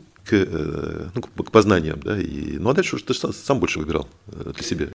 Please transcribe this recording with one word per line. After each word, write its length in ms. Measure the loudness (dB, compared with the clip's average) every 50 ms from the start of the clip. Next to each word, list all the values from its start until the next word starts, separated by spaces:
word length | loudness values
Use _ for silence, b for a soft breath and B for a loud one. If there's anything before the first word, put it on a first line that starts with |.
| -12 -20 _ -20 -2
к, 60 | 2 4
э, 760 | 4 4 2 0 -4 -4 -4 -4 -4 -6 -6 -6 -8 -10 -8 -8
ну, 80 | -8
к, 260 | -8 -6 -8 -8 -6
к 40 | 6
познаниям, 480 | 6 8 8 8 6 4 4 0 -4 -4
да, 180 | -4 -4 -2 -2
и, 380 | -2 -4 -6 -6 -6 -6 -6
ну, 120 | -2 0 2
а 40 | 2
дальше 220 | 2 2 0 -4
уже 100 | -6 -4
ты 80 | -4 -2
сам, 200 | -2 -2 -4 -6
сам 260 | -6 -2 0 2 2
больше 200 | 2 0 0 -4
выбирал, 280 | -4 -2 -2 -2 -2 -4 -12 _ _
э, 240 | -18 -14 -10 -10 -10 -10
для 100 | -8 -6
себя. 240 | -4 -2 -2 -4 -6 -6